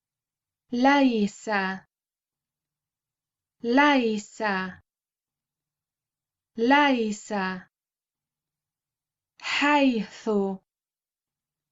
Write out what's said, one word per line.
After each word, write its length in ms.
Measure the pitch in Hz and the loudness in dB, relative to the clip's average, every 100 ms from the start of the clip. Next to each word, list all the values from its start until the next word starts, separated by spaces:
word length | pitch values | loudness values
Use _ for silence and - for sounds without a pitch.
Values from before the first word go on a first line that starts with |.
| _ _ _ _ _ _ _ | _ _ _ _ _ _ _
ليس، 760 | 240 269 285 269 220 202 - 226 202 190 190 - _ _ _ _ _ _ _ _ _ _ _ _ _ _ _ _ _ | 0 2 4 4 2 -2 -4 -6 -4 -4 -8 -14 _ _ _ _ _ _ _ _ _ _ _ _ _ _ _ _ _
ليس، 800 | 233 262 294 269 226 214 - - 214 190 185 90 _ _ _ _ _ _ _ _ _ _ _ _ _ _ _ _ _ - | 0 2 4 2 0 -4 -8 -8 -4 -4 -6 -14 _ _ _ _ _ _ _ _ _ _ _ _ _ _ _ _ _ -2
ليس. 760 | 240 285 285 247 220 208 - 202 185 185 - _ _ _ _ _ _ _ _ _ _ _ _ _ _ _ _ _ | 2 4 4 0 -2 -6 -8 -6 -6 -8 -14 _ _ _ _ _ _ _ _ _ _ _ _ _ _ _ _ _
حيث، 880 | - - 294 294 269 226 190 - 226 208 196 190 _ _ _ _ _ _ _ _ _ _ _ | -8 -2 2 2 2 0 -6 -8 -4 -2 -2 -6 _ _ _ _ _ _ _ _ _ _ _